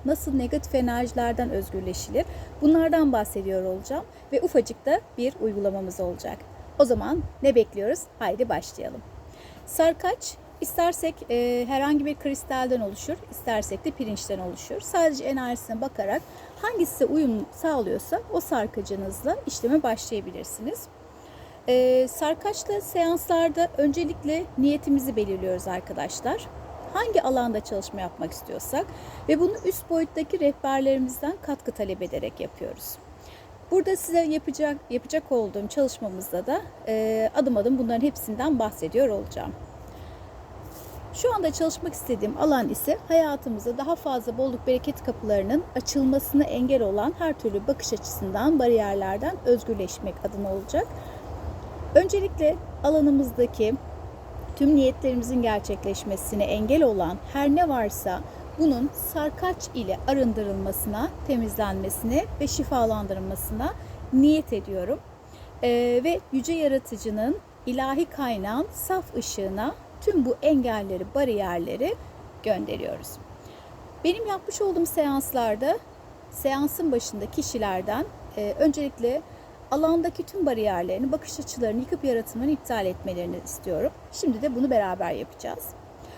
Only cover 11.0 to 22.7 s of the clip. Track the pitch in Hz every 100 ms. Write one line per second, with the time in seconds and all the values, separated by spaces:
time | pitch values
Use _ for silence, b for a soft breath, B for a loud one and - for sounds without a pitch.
11 | 330 - - 240 240 240 247 269 285 294
12 | 285 294 285 277 - 262 254 247 202 208
13 | - 339 - - - 220 - 196 311 -
14 | 220 196 - 190 180 180 - - - 349
15 | 320 277 269 269 247 240 - 226 269 -
16 | 202 285 - B B B 427 453 330 -
17 | 262 311 277 214 - - 320 277 190 -
18 | - 359 - 349 - 262 214 220 190 196
19 | 190 - 277 466 285 - 240 302 247 220
20 | - 214 185 185 - - 233 466 - -
21 | - B B B B B - 254 254 254
22 | 254 - 302 330 403 415 -